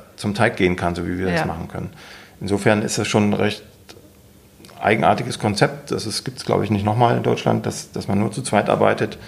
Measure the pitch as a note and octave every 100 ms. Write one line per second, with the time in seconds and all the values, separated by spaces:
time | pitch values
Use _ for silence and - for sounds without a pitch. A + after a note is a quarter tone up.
0 | - - G#2+ G2+ A2+ A2+ F#2 F2+ F2 E2+
1 | F2 F2+ F#2+ E2+ D2+ E2 E2+ F#2 F2+ -
2 | - - - - F#2+ G2+ A#2 G#2 A2 -
3 | G#2 A2 G#2 G2+ G2+ - - - - -
4 | - - - - - - - - G2+ A2+
5 | C#3 - B2 - A2+ G2+ C#3+ - - -
6 | A2 - - - - G2 G2+ G#2 G#2 A2+
7 | A#2 B2 A#2+ A#2 B2+ A2+ A2 - - -
8 | - G2+ A2+ - B2 G#2 G#2 G2+ G#2 -
9 | - -